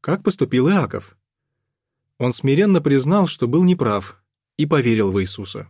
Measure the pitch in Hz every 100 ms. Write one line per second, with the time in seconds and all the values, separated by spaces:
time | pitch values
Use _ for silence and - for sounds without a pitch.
0 | - 185 - 185 127 123 139 196 123 -
1 | - _ _ _ _ _ _ _ _ _
2 | _ _ 123 120 135 143 202 185 151 139
3 | 135 202 185 - 120 147 180 180 120 101
4 | 95 - _ _ _ - 151 156 120 110
5 | 101 98 92 - 95 107 98